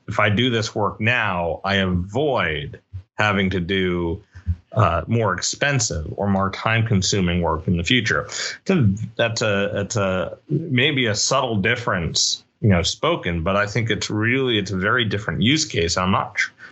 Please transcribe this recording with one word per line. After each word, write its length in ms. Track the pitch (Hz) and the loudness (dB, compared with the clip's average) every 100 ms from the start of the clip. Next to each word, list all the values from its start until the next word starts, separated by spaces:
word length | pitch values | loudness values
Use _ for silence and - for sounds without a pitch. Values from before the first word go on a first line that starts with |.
| - | -6
if 120 | - | 0
I 100 | 107 | 2
do 220 | 104 127 | 4 2
this 240 | 117 113 117 | 0 -2 -2
work 260 | 98 85 | -2 0
now, 600 | 110 123 107 90 85 - | 0 2 0 0 -2 -2
I 140 | 95 98 | 0 0
avoid 1000 | 95 90 92 110 151 120 87 76 73 - _ 92 - - | 2 0 -2 -2 0 2 0 -2 -6 -12 _ -18 -10 -2
having 320 | 107 101 95 | 0 2 2
to 100 | 95 | 0
do, 640 | 85 98 92 87 85 82 - - - 87 _ | -2 0 0 0 -2 -4 -10 -10 -6 -6 _
uh, 280 | - 92 85 85 | 0 2 2 0
more 260 | 117 107 | 0 2
expensive 800 | 90 - - 143 139 - 82 76 - | 0 -4 -2 0 0 0 -4 -6 -4
or 140 | 101 | 0
more 220 | 95 98 | 0 0
time-consuming 920 | - 113 113 110 101 90 104 90 87 | -2 0 2 2 2 2 2 2 2
work 260 | 85 80 87 | 0 0 0
in 100 | 87 | 0
the 60 | |
future. 440 | 80 127 101 76 - | 2 2 2 -2 -4
It's 420 | - - - - | -8 -8 -6 0
a, 240 | 190 110 101 110 - | 2 4 2 -2 -2
that's 240 | 117 113 | -2 0
a, 400 | 113 98 101 101 | 0 0 0 -2
it's 140 | 98 107 | -4 -2
a, 420 | 98 92 - - - | 0 0 -4 -8 -4
maybe 600 | 151 165 123 143 135 117 | -4 0 2 2 2 0
a 80 | 104 | 0
subtle 400 | - 135 131 107 | 0 0 0 0
difference, 920 | 110 117 117 98 82 - - - _ _ | 0 0 0 -2 -2 -2 -2 -4 _ _
you 80 | 107 | 4
know, 140 | 90 | 4
spoken, 580 | - - 147 170 95 85 | 2 -2 -2 -2 -2 -2
but 140 | 82 98 | 0 0
I 100 | 104 | 0
think 240 | 123 110 | 0 -2
it's 220 | 92 - | -2 -2
really, 480 | 110 110 131 131 110 | -2 0 0 0 0
it's 100 | 95 | -2
a 80 | 95 | -2
very 280 | 98 123 113 | 0 0 0
different 360 | 101 110 76 | -2 -4 0
use 240 | 110 156 - | 2 2 0
case. 320 | - 85 92 | -2 0 0
I'm 140 | 92 | 2
not, 260 | 117 - - - - - | 2 0 -2 -4 -6 -20